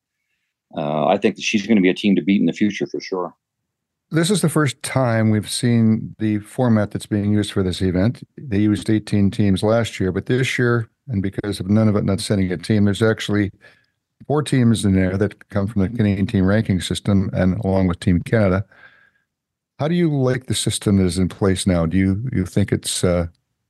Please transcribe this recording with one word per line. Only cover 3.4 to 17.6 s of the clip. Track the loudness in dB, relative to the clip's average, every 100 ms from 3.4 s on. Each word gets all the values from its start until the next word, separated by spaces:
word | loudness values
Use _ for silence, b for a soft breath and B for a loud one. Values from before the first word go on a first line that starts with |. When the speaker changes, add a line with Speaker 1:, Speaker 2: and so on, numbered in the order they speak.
| _ _ _ _ _ _ _
Speaker 2:
This | -2 0
is | 0
the | 0
first | 2 0 -2
time | -6 -2 0 2 2
we've | 2 -2
seen | -2 2 4 4 2 -2 -6
the | -2 -2
format | -4 -2 2 2 0
that's | -4 -4
being | -2 0
used | 0 0
for | -2
this | -2 0
event. | 0 2 0 -2 -10 -18
They | -4 0
used | 2 0 0
eighteen | -2 0 0 2
teams | 2 0 2
last | 2 0 0 -2
year, | -4
but | -2 -2
this | -2 -2 0
year, | 0 0 -4 _ -8
and | -4
because | -4 -6 -8 -6
of | 0
none | 2 2
of | 2
it |
not | 0 -2
sending | -2 -2 -2
a | -4
team, | -2 2
there's | 2 2
actually | 0 0 -2 -2 -2 -6 b b b b _ _ -4
four | -4
teams | 0 2 2 2
in | 2
there | 2 2 0
that | -2 -4 -8
come | -4 -2
from | -2
the | -2
Canadian | 0 0 0 0
team | 2
ranking | 2 2 2 -2
system | -2 -4 0 0 0
and | 0 0 0